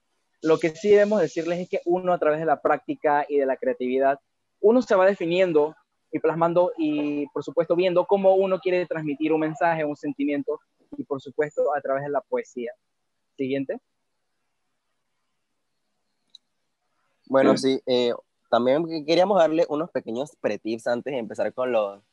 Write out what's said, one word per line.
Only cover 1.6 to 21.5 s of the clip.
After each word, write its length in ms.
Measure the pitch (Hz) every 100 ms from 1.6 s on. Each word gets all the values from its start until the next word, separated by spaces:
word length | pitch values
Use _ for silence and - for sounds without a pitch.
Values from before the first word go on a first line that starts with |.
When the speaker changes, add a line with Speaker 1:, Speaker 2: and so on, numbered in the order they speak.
Speaker 1:
es 80 | 180
que 140 | 185
uno, 280 | 175 180 180
a 60 | 175
través 220 | 151 151
de 60 | 160
la 140 | 147
práctica 640 | 151 147 - 139 151 147 143
y 100 | 143
de 80 | 135
la 100 | 127
creatividad, 640 | 127 123 127 131 135 139 _ _ _ -
uno 220 | 208 247
se 140 | 220 196
va 100 | 185
definiendo 720 | 202 165 175 185 151 151 - _ _ _
y 80 | 156
plasmando 520 | 160 160 170 170 180 170
y, 480 | 156 151 147 147 143
por 160 | 147
supuesto, 320 | 139 143 160 170
viendo 300 | 185 175 175
cómo 280 | 202 190
uno 240 | 190 190 185
quiere 260 | 190 180 175
transmitir 460 | 165 156 143 156
un 80 | 156
mensaje, 440 | 156 156 170 160
un 100 | 147 147
sentimiento, 640 | 151 139 143 143 139 151 _ _ - 143
y, 80 |
por 160 | 131 139
supuesto, 520 | 139 135 151 - 165 143
a 40 |
través 220 | 135 135
de 60 | 143
la 100 | 143
poesía. 500 | - 123 117 127 117 - _ _ _ _ _ -
Siguiente. 420 | 135 139 135 226 _ _ _ _ _ _ _ _ _ _ _ _ _ _ _ _ _ _ _ _ _ _ _ _ _ _ _ _ _ _ _ _ _ _ -
Speaker 2:
Bueno, 300 | 135 135 131
sí, 240 | 135 131 -
eh, 260 | 123 120 113 _ _ -
también 360 | 117 120 143 165
que-, 180 | 165
queríamos 340 | 143 170 190 196
darle 280 | 156 160 170
unos 220 | 147 135
pequeños 440 | 127 - 113 147 _
pre-tips 460 | 123 104 107 113 -
antes 260 | 120 127
de 60 | 139
empezar 340 | 104 110 107